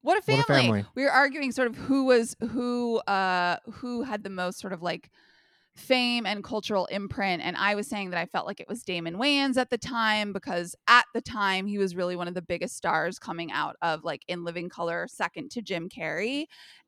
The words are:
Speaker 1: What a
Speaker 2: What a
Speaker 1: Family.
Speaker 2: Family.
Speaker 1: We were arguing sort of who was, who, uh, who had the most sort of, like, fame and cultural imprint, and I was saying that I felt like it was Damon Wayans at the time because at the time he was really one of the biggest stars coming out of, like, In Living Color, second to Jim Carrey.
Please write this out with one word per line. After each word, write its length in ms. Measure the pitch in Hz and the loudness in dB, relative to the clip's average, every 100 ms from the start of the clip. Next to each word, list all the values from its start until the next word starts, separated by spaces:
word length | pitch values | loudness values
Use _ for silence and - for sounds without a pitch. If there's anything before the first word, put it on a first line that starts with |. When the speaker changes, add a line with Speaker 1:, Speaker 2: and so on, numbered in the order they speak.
Speaker 1:
What 160 | 254 392 | 4 2
a 120 | - | 4
Speaker 2:
What 100 | - | 2
a 20 | |
Speaker 1:
Family. 200 | - 139 123 | 6 6 6
Speaker 2:
Family. 200 | 104 101 | 2 -2
Speaker 1:
We 100 | - | 0
were 80 | 277 | 4
arguing 420 | 262 285 285 269 | 4 4 0 -4
sort 160 | 240 247 | 0 -2
of 80 | 254 | -2
who 260 | - 269 262 | 0 2 6
was, 300 | 247 226 - 226 | 6 4 -4 -6
who, 480 | 233 247 240 240 226 - | -2 -2 0 0 0 0
uh, 500 | 196 190 180 175 175 - | 0 2 2 2 -2 -6
who 320 | - 247 240 | -12 -6 -6
had 200 | 262 214 202 | -4 -6 -6
the 40 | |
most 300 | 190 180 - | -4 -4 -4
sort 140 | 196 | -8
of, 80 | 180 | -6
like, 280 | 170 170 - _ _ _ _ _ _ - | -4 -6 -10 _ _ _ _ _ _ -20
fame 500 | - 254 240 240 208 | 2 4 4 0 -2
and 180 | 208 | -4
cultural 420 | - 214 - 208 - | -4 -6 0 0 0
imprint, 540 | 196 196 - 196 175 | -4 -6 -2 0 0
and 140 | - 175 | -2 0
I 200 | 196 208 | 0 0
was 120 | 208 | -2
saying 220 | 208 190 | -6 -4
that 100 | 175 | -4
I 60 | 180 | -2
felt 200 | 165 - | -4 -4
like 140 | 202 | -10
it 80 | - | -10
was 160 | 247 | -10
Damon 320 | - 180 165 190 | -6 -4 -4 0
Wayans 400 | 277 277 277 254 | 2 2 2 2
at 140 | 247 | 0
the 80 | 240 | -4
time 560 | - 240 220 214 208 | -4 0 2 2 0
because 420 | 196 - 175 175 - - | -4 -4 -4 -4 -2 8
at 180 | 240 - | 8 8
the 80 | 233 | -6
time 440 | - 233 202 190 196 | -6 -2 0 0 -2
he 120 | 202 | 0
was 180 | 190 175 | 0 0
really 220 | 180 180 | -2 -2
one 100 | 175 | -4
of 60 | |
the 80 | 180 | -6
biggest 340 | 165 175 180 - | -4 -4 -4 -4
stars 440 | 170 160 165 190 | 0 0 0 -6
coming 340 | - 170 165 | -10 -8 -4
out 240 | 143 151 - | -4 -4 -2
of, 220 | 170 156 | -2 -2
like, 200 | 160 143 - | -4 -8 -8
In 160 | 175 | -8
Living 240 | 170 170 175 | -6 -6 -8
Color, 400 | - 170 170 175 | -6 -4 -4 -6
second 400 | - 175 - - | -4 -6 -6 -10
to 100 | 240 | -10
Jim 260 | 196 175 175 | -6 -6 -6
Carrey. 580 | - 160 156 214 285 320 - - - | -8 -6 -4 -4 -4 -8 -14 -20 -20